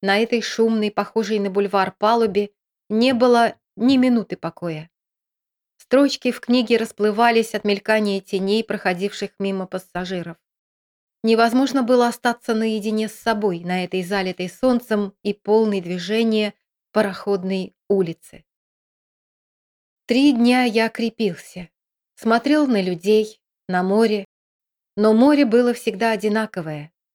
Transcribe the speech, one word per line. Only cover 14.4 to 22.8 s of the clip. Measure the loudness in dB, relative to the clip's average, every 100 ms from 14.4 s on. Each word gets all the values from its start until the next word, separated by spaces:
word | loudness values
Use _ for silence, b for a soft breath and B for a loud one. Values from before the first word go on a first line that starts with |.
| -10
солнцем | -2 0 0 0 -2 -4 -6
и | -6
полной | -6 0 2 2 -2
движения | -4 -8 -4 -2 0 0 -2 -6 _ _ _
пароходной | -2 -2 -4 -4 -4 -2 -4 -6 _ -2
улице. | 0 0 -4 -16 -20 _ _ _ _ _ _ _ _ _ _ _ _ _ _ _ _ -2
Три | 2 4
дня | 4 2 2
я | 2 0 -2
крепился, | -2 -6 -2 -4 -4 -14 -20 -20 _ _ _ _ _
смотрел | 0 0 2 2 2
на | 0